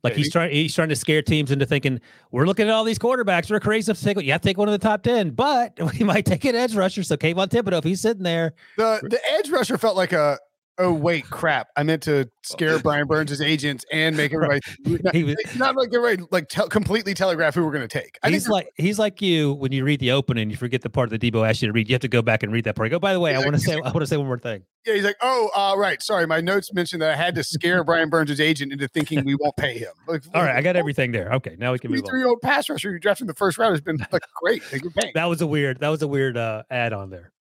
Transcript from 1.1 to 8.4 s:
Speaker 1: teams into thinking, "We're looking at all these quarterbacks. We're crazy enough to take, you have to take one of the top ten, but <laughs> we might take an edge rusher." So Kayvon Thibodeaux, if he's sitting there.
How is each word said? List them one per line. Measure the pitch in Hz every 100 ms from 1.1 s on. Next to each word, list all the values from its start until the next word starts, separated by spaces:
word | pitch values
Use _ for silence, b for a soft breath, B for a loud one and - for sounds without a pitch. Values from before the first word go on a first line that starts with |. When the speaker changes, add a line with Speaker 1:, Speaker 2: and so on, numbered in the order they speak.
| 151
Speaker 1:
teams | - 156 139
into | 139 135
thinking, | 143 135 127 b b b
"We're | 120 165
looking | 190 214
at |
all | 220
these | 220 220
quarterbacks. | 233 254 202 175 175
We're | 208
crazy | 202 220 214
enough | 214
to |
take, | 202 196 139
you |
have | 160
to | 190
take | 185
one | 208
of |
the | 208
top | 220 208
ten, | 233 240 175
but | 123 277 262 233 -
<laughs> | 165
we | -
might | 202 214 -
take | 180 269
an | 233
edge | 247
rusher." | 214 185 202
So | 175 147
Kayvon | 156 170 190
Thibodeaux, | 233 196 175
if |
he's | 160 185
sitting | 220 208
there. | 180 165